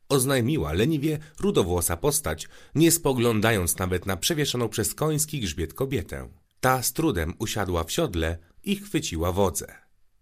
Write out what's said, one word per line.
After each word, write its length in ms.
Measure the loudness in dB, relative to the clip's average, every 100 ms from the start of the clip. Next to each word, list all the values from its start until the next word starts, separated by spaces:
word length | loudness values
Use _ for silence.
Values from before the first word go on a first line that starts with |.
| 0
oznajmiła 640 | 2 4 2 2 0 0
leniwie 460 | 2 2 2 0 -4 -8 -2
rudowłosa 580 | 2 4 4 2 0 0
postać, 500 | 0 0 -2 -6 -10 -18 -4 4
nie 160 | 4
spoglądając 840 | 4 2 2 2 4 2 2 0 -2
nawet 280 | -2 -2 -2
na 120 | -2
przewieszoną 520 | -2 -2 -2 -2 -2
przez 240 | -2 -2
koński 460 | -2 -2 0 -2 -2
grzbiet 340 | -4 -4 -6
kobietę. 560 | -4 -2 -2 -4 -8 -12 -16 _ _
Ta 240 | 0 2
z 100 | 0
trudem 400 | 0 0 0 -2 -4
usiadła 440 | -4 -2 -2 -2
w 80 | -2
siodle 460 | -2 -2 0 -2 -4 -10 -10
i 120 | -4 -4
chwyciła 560 | -4 -4 -4 -2 0
wodze. 440 | 2 2 0 -8 -14 _ _ _ _